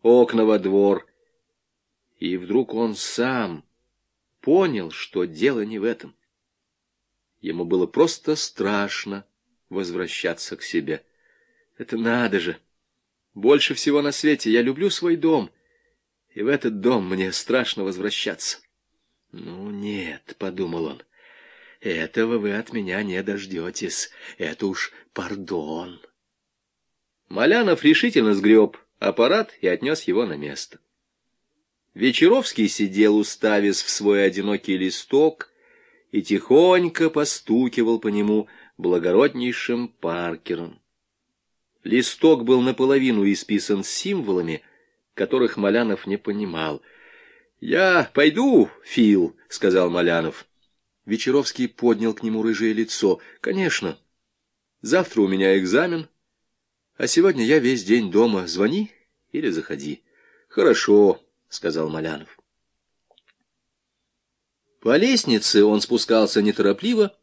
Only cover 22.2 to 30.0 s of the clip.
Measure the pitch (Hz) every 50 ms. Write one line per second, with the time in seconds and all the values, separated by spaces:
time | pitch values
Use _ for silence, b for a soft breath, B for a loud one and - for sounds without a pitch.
22.2 | 113 113 117 113 104 104 101 107 117 - - 113 101 92 90 101 107 98 90 92
23.2 | 98 104 101 101 98 95 95 82 82 90 - - 104 85 - - - B B B
24.2 | B B B B 92 78 78 - 107 98 92 - - - b b b b _ -
25.2 | 87 85 101 98 92 85 98 85 76 76 80 82 90 87 85 85 - _ _ _
26.2 | _ _ _ _ _ _ _ _ _ _ _ _ _ _ _ _ _ _ _ _
27.2 | _ _ 90 98 120 156 208 240 233 190 165 - - 143 156 - - - - -
28.2 | 113 107 104 98 95 104 110 110 104 - - - _ _ _ _ 104 98 95 -
29.2 | 117 135 185 220 220 - - _ - 92 90 85 117 139 156 151